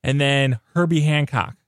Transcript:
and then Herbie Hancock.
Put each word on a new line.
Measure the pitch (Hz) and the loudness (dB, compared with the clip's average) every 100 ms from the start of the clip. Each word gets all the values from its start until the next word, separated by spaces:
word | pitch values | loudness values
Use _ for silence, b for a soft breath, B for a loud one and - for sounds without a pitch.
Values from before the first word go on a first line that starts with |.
and | - 139 | -4 0
then | 139 139 135 120 - | 2 2 0 -2 -4
Herbie | 170 170 165 | -2 0 2
Hancock. | 151 151 143 123 - - | 2 0 0 -4 -6 -10